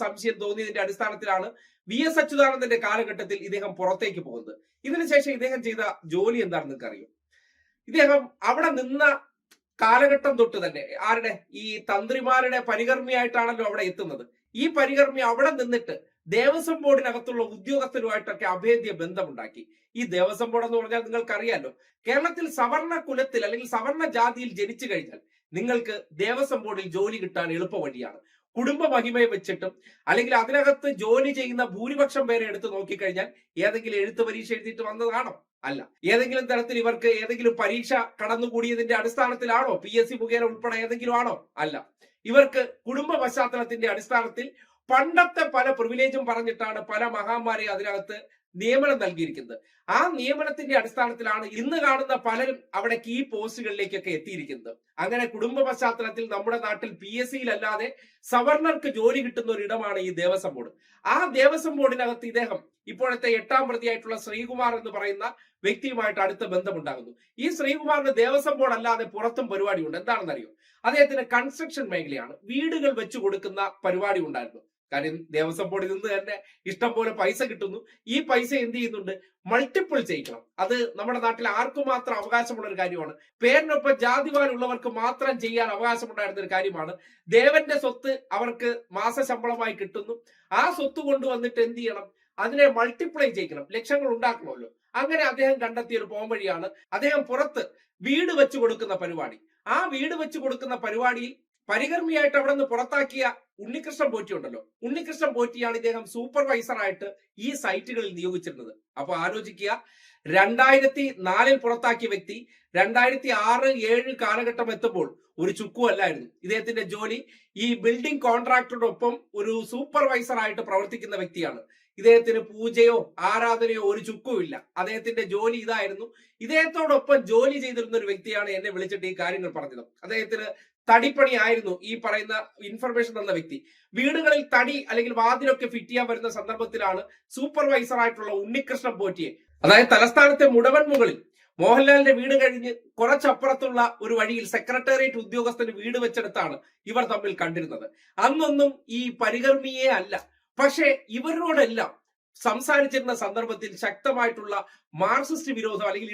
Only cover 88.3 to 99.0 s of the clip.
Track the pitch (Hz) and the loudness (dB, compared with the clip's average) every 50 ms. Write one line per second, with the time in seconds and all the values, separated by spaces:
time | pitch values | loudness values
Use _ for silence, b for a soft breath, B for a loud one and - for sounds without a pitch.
88.3 | 185 208 240 233 233 233 240 240 233 233 - - 180 196 214 240 240 277 269 254 | -4 -4 -4 -4 -4 -4 -4 -4 -4 -4 -8 -10 -4 -2 -2 0 0 0 -2 -2
89.3 | 247 226 226 240 240 233 226 220 208 202 196 175 - 208 202 220 233 233 _ b | -2 -4 -4 -4 -4 -2 -4 -4 -4 -6 -10 -8 -8 -10 -8 -10 -10 -12 _ b
90.3 | b b b b 185 226 277 349 - - 277 269 - 320 285 277 277 269 262 269 | b b b b 0 2 2 2 0 -2 -4 -4 -4 -4 -2 0 0 0 0 -2
91.3 | 247 233 240 240 240 233 233 233 240 240 233 220 202 202 196 - _ _ _ _ | -4 -2 -4 -2 0 0 0 0 0 -4 -6 -6 -6 -8 -12 -16 _ _ _ _
92.3 | - - 208 233 285 285 285 277 226 226 233 240 - - 339 330 - 302 277 233 | -8 -6 -4 0 4 6 6 6 6 4 0 0 0 -4 -6 -4 0 0 0 0
93.3 | 175 190 170 - 151 143 139 - 202 226 226 - 285 285 277 254 233 226 254 240 | 0 -2 -6 -6 -8 -12 -10 -8 -8 -6 -2 0 0 0 0 0 -2 0 0 0
94.3 | 226 - - 139 - 123 117 - _ _ _ _ - 240 269 302 320 320 294 262 | 0 -2 -6 -14 -14 -14 -14 -18 _ _ _ _ -4 -4 -2 0 2 2 2 0
95.3 | 240 269 262 269 269 254 233 226 226 240 233 233 233 220 202 180 214 208 214 220 | 0 2 2 2 2 2 -2 -4 -4 -6 -6 -4 -4 -4 -4 -6 -8 -8 -6 -6
96.3 | 226 208 196 185 165 165 185 190 - B B B 190 208 285 294 302 285 - - | -6 -4 -2 -4 -4 -4 -6 -10 -12 B B B -4 0 0 2 2 2 0 0
97.3 | 247 277 294 294 - 240 - - b b b b b - 180 262 277 320 359 349 | 0 0 0 -2 -2 -6 -6 -8 b b b b b -8 -2 0 2 2 2 2
98.3 | 330 285 277 269 269 269 233 226 220 - 226 196 190 180 | 4 4 4 4 2 0 0 0 0 -2 -6 -6 -6 -6